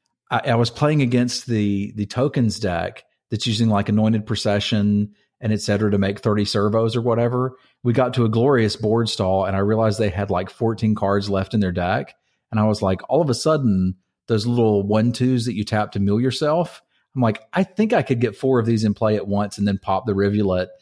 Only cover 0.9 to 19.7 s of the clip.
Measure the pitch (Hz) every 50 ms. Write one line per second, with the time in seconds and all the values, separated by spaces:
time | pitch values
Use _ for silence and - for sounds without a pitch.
0.9 | 156 147 135 120 123 120 123 120 - - - 123 117 107 104 101 101 98 101 107
1.9 | 107 107 101 - - 123 139 151 - 139 117 107 95 107 107 92 85 82 90 92
2.9 | - - - _ _ _ _ _ 113 107 - 120 107 113 117 113 104 101 101 -
3.9 | 104 107 110 110 113 107 104 - 110 - - 107 101 101 - - 117 104 101 104
4.9 | 104 104 104 104 - _ _ _ _ _ 123 107 107 101 - - 104 101 110 104
5.9 | 104 101 98 98 98 - - 113 104 104 101 - - 104 101 107 107 113 117 110
6.9 | 113 120 113 120 113 117 120 120 127 123 127 127 - - _ _ _ _ - 120
7.9 | 110 131 127 123 120 123 117 110 107 113 123 147 139 120 110 104 - - 107 107
8.9 | 113 117 117 107 - - 98 92 95 95 95 98 95 95 101 104 110 110 113 110
9.9 | 98 107 110 98 82 101 101 98 95 90 98 - - - 120 113 110 - 113 107
10.9 | 104 - 104 98 101 101 98 101 98 95 92 - - 107 98 92 87 90 87 90
11.9 | 104 135 135 - - _ _ _ _ _ _ _ 113 107 107 110 104 104 104 95
12.9 | 95 - - - 127 156 175 139 117 - - 156 156 147 135 113 98 92 92 92
13.9 | 95 - _ _ _ _ _ - 117 104 107 120 120 120 113 110 104 101 98 101
14.9 | 107 110 113 120 117 - 123 127 131 123 113 123 95 104 101 - 110 107 104 -
15.9 | - 101 98 101 101 113 127 131 123 - 156 147 156 175 165 - - - _ _
16.9 | _ _ _ _ _ 131 120 110 104 - - _ - 180 190 - - - 220 214
17.9 | 247 175 - - 131 117 120 107 - - - 131 131 120 110 117 117 107 110 107
18.9 | 101 - 117 107 107 101 82 101 101 104 104 101 - - 101 104